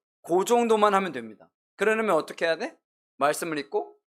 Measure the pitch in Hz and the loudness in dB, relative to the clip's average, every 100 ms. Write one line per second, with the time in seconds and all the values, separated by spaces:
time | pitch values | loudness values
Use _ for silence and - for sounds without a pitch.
0 | _ _ - 175 196 240 233 220 208 196 | _ _ -2 0 4 2 4 4 4 2
1 | 190 135 113 104 82 _ _ - 196 220 | 0 -8 -14 -18 -20 _ _ -2 0 0
2 | 220 165 - - 170 160 262 - _ _ | 0 0 -2 -6 -4 -2 -6 -12 _ _
3 | _ - 139 156 175 151 139 208 - - | _ -4 -2 -2 -4 -6 -6 -6 -8 -16
4 | _ | _